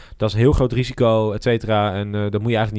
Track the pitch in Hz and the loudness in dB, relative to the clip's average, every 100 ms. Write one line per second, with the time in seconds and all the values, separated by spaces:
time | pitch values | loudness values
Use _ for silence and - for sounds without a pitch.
0 | - - 107 107 127 - 123 120 127 - | -16 -4 -2 2 4 4 2 0 -2 0
1 | 117 110 107 107 127 117 104 104 104 95 | 2 2 0 -2 0 0 0 0 0 -2
2 | 104 104 104 101 117 110 110 | -4 -4 -2 -2 0 0 0